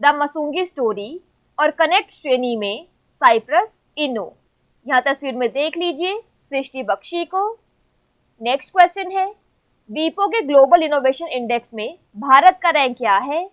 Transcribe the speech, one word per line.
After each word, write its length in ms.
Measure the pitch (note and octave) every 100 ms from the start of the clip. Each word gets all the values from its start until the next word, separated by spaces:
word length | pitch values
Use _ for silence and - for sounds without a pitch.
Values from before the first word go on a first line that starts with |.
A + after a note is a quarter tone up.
द 140 | C#4 C#4+
मासूंगी 500 | D4 D#4 D4 D4+ F4+
स्टोरी। 540 | - A#3 G3+ G#3 F4 - _ _ -
और 140 | D4+
कनेक्ट 400 | D#4 D#4+ F#4 G#4+
श्रेणी 440 | - D4 B3+ B3 A3+
में 280 | G3+ A3+ F4 _ _ -
साइप्रस 640 | B3+ A3+ A3+ D#4 A4 - _ -
इनो। 340 | D4 A#3 E3 - _ _ _ _ A#3
यहाँ 160 | B3+
तस्वीर 320 | C#4 C#4 C#4 B3
में 140 | B3
देख 260 | C4+ D#4 E4
लीजिए 440 | F4 C#4+ F4+ G#4 - _
सृष्टि 400 | - C4+ C4+ C4
बख्शी 420 | G#3 - - E4+ E4
को। 240 | F#4 G#4 A4+ _ _ _ _ _ _ _ _
नेक्स्ट 320 | A3+ C#4 -
क्वेश्चन 380 | F#4+ F4+ G4+ F#4
है, 160 | F#4+ F#4+ G#4+ _ _ _ _ -
वीपो 380 | G#3+ D#4+ D#4+ G4+
के 140 | A4+
ग्लोबल 420 | C#4+ C#4+ C4+ E4+
इनोवेशन 440 | D#4 D4 C4 C4+ E4+
इंडेक्स 460 | B3 A#3 A#3+ -
में 240 | A3 A3+ F4 _ G#3
भारत 420 | C#4 C4+ F4+ F#4
का 60 | F4
रैंक 280 | D4+ C4 A#3+
क्या 180 | A#3 G3
है? 260 | C4+ D#4 F#4+